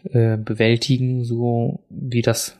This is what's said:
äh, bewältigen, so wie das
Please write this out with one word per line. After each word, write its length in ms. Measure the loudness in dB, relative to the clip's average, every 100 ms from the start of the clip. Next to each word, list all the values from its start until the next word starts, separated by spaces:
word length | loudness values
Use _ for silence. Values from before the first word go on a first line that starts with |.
| -2
äh, 320 | 2 2 0
bewältigen, 840 | -2 2 2 4 2 0 0 -2
so 640 | -2 -2 0 0 -2 -4 -12
wie 320 | -10 -4 0
das 360 | 2 0 -4